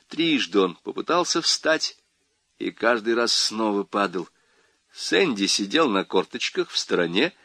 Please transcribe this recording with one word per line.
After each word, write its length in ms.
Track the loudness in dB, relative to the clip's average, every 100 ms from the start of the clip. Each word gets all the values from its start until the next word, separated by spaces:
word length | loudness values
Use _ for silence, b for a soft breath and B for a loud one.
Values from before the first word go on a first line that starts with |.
| -12
Трижды 520 | -2 0 0 2 2
он 160 | 2 0
попытался 640 | -10 -8 -2 0 0 0
встать 560 | 0 0 0 0 -2 -8 _ _ _ _ _ -8
и 140 | -8
каждый 440 | -2 0 0 0 0
раз 180 | 0
снова 500 | 0 -2 -2 -2 -2
падал. 460 | -2 -2 -2 -2 -8 _ _ _ _ _ _
Сэнди 540 | -12 0 2 2 2 0
сидел 420 | 0 0 2 2
на 160 | 2 0
корточках 640 | 0 -2 -6 -6 -4 -4
в 80 | -6
стороне, 560 | -2 0 0 0 0 b